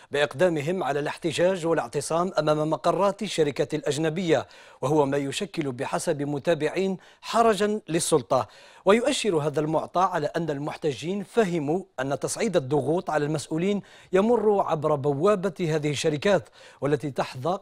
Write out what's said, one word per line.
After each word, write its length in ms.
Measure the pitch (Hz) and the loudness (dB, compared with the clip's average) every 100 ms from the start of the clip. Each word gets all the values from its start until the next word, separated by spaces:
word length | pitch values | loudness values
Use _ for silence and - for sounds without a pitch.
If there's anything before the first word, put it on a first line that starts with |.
| - | -8
بإقدامهم 720 | 143 147 135 185 160 143 190 | -2 -2 2 2 2 -2 -2
على 160 | 151 143 | -2 -2
الاحتجاج 680 | 147 - 170 151 175 190 160 | -4 -4 -4 0 0 2 0
والاعتصام 680 | 160 131 147 - 160 185 - | -2 -2 -6 -4 -2 0 0
أمام 300 | 151 151 156 | 2 2 0
مقرات 520 | 156 175 165 196 190 | 0 0 2 2 0
الشركات 520 | 202 - 147 143 147 | -6 0 0 0 -2
الأجنبية، 720 | 151 151 139 160 156 175 139 104 - - - | -2 -2 -2 -2 -2 2 0 0 -14 -20 -8
وهو 240 | 135 156 139 | 0 2 4
ما 120 | 143 | 2
يشكل 540 | 139 131 202 - 143 | -2 -4 -6 -4 -6
بحسب 500 | 123 127 175 - 147 | -6 -4 -4 -2 -4
متابعين 760 | 143 143 170 165 147 165 190 185 - _ | -2 -4 0 0 0 0 -2 -4 -10 _
حرجا 600 | - 220 226 196 208 214 - | -2 4 4 4 0 -2 -2
للسلطة. 580 | 165 - 160 120 131 107 - - - - | -2 2 0 2 0 0 -10 -20 -4 4
ويؤشر 500 | 226 247 269 220 165 | 4 4 0 0 0
هذا 220 | 147 147 | 0 -2
المعطى 500 | 151 156 - 175 190 | 0 0 0 0 0
على 140 | 180 151 165 | 0 -2 -2
أن 140 | 165 | -2
المحتجين 760 | 143 151 - 160 123 151 202 | -4 -6 -4 -4 -4 -6 -6
فهموا 600 | 185 - 202 170 139 175 185 - | -2 0 2 0 0 -2 -4 -6
أن 200 | 135 139 | -4 -2
تصعيد 360 | 147 - 226 175 | -4 -2 0 0
الضغوط 540 | 131 147 131 170 185 | 2 0 2 -2 0
على 160 | 156 147 | -2 0
المسؤولين 560 | 156 - 160 185 202 - - - | -2 -4 -2 0 -2 -6 -20 0
يمر 480 | 185 214 240 214 202 | 2 4 4 4 2
عبر 340 | - 160 151 147 | 2 0 0 0
بوابة 800 | 143 139 185 208 196 - 170 156 | 0 2 2 2 0 -2 -2 0
هذه 160 | 151 | 0
الشركات، 580 | 139 165 151 202 185 - - - - | 0 -2 0 2 2 0 -18 -20 -6
والتي 300 | 139 147 147 | 0 0 -2
تحظى 480 | 127 131 127 143 190 | -4 -6 -4 -4 -4